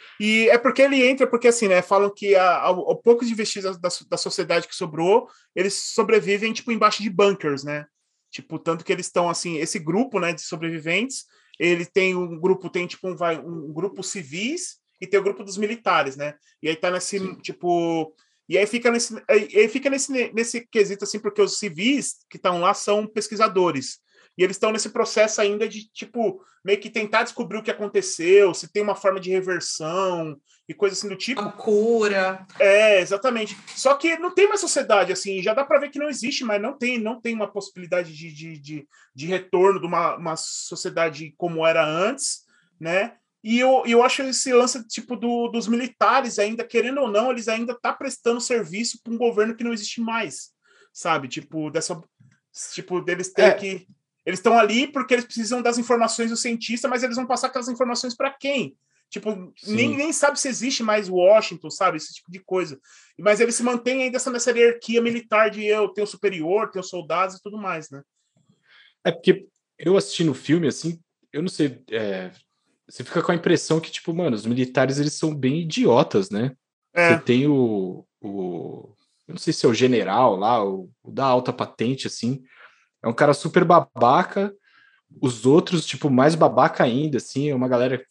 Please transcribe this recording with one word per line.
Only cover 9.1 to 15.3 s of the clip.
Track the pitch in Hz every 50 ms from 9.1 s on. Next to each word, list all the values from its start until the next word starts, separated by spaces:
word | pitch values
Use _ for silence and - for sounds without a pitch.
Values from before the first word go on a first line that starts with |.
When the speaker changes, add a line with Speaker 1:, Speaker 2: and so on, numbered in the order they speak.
| - 180 175 175
Speaker 1:
assim, | 170 - - 180 170 151
esse | 156 175 - 202
grupo, | 156 151 165 202 262 262 - 196
né, | 175 170 170
de | 160 -
sobreviventes, | - 180 165 165 165 165 160 147 160 170 190 233 269 262 - - _ _ _ _ _ _ -
ele | 156 170 175 170 175
tem | 175 - 196 185 185 185
um | 180 180 170 170 160
grupo, | 165 185 190 185 - 170
tem, | - 185 180
tipo, | 175 - - - 185
um, | 175
vai, | 156 175 170 165 151
um | 123 165 170 165 147 151 151
grupo | 156 175 202 190 - 180
civis | - - 202 170 131 139 180 208 240 311 359 - - - _ _ _ _ -
e | 185
tem | 180 - 196
o | 196
grupo | 196